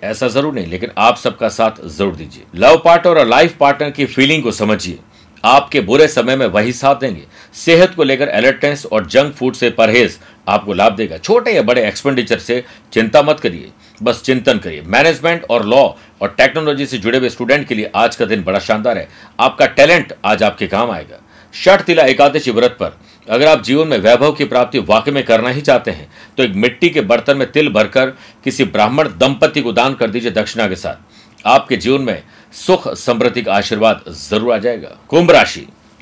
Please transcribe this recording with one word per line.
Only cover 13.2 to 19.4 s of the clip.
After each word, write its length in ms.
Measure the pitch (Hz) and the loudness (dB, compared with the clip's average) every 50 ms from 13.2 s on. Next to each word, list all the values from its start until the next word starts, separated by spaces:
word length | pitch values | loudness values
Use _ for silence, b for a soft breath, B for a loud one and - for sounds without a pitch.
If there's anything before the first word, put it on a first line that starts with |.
मत 180 | 143 151 151 - | 4 4 0 0
करिए, 320 | - 110 87 80 65 - - _ b b b b | -2 -6 -6 -6 -14 -18 -20 _ b b b b
बस 200 | 107 123 113 - | -4 -4 -4 -4
चिंतन 360 | - - 131 127 107 135 120 101 | -2 -2 -2 0 2 0 0 0
करिए। 220 | - 90 78 73 82 | -2 -8 -12 -12 -8
मैनेजमेंट 600 | 82 101 123 147 165 156 131 143 165 170 170 - | -2 0 2 2 2 0 0 -2 -2 -2 -2 -4
और 200 | - 117 120 107 | -2 -2 -2 0
लॉ 220 | 104 120 139 131 92 - b b b b - | 2 2 4 2 2 0 b b b b -8
और 120 | 98 101 - - | -8 -6 0 2
टेक्नोलॉजी 480 | 127 135 123 160 156 151 143 139 143 | 0 2 0 -2 -4 -4 -4 -4 -6
से 120 | 135 131 117 | -6 -6 -4
जुड़े 200 | 92 117 120 131 | -4 0 0 0
हुए 120 | 127 120 | 0 -2
स्टूडेंट 380 | - - 123 113 135 147 135 - | -6 -6 -2 0 0 0 0 -4
के 80 | 120 | -6
लिए 160 | 107 107 98 - | -6 -6 -4 -2
आज 200 | 98 113 120 - | 0 0 0 0
का 100 | - 117 | -2 -4
दिन 180 | 95 110 101 87 | -2 -2 -4 -4
बड़ा 160 | 92 98 98 | -2 -4 -4
शानदार 380 | - - 110 107 107 123 113 92 | -2 -2 -4 -2 -2 -2 -4 -4
है, 100 | 78 - B B B B B | -6 -12 B B B B B
आपका 260 | - | -2